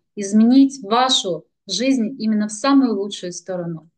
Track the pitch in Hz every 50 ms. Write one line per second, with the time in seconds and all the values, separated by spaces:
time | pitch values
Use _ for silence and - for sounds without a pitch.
0 | _ _ - 208 202 196 208 214 220 233 254 269 277 269 - - 190 196 214 240
1 | 254 262 254 - - 190 170 156 - _ _ _ _ - 185 185 240 269 269 240
2 | 220 196 - - 220 220 214 208 214 214 - - - 269 277 269 262 233 214 196
3 | 202 202 - - - 180 175 - - - 185 175 175 170 165 156 - _ _